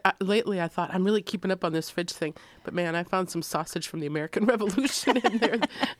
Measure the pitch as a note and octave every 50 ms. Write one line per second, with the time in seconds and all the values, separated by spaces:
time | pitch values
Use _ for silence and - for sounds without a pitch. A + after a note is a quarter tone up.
0 | - F#3+ - - G3 F#3 G3+ A3+ - G#3 G3+ F3+ E3+ E3 - - F3 D#3 D#3+ F#3
1 | F#3 G3+ G#3+ G#3 F3 - - F#3 - F#3+ F#3+ F#3 - E3+ D#3+ D#3+ D#3 - - -
2 | F3 F3 - - E3+ D3+ D#3 - - - - - - - - F3 F3 E3 D#3+ E3+
3 | F3 - - F#3 F#3 F3+ - E3+ E3 - - D#3 E3 - - F3 D#3+ - - E3
4 | D3+ D3 D3+ D#3 D3+ E3 - - G#3+ A3+ - G#3+ G#3+ G3+ F3+ G3 B3+ - - -
5 | - - - B3+ - - G3 A3+ - G3+ A3 A3+ B3 - - - C4+ - - -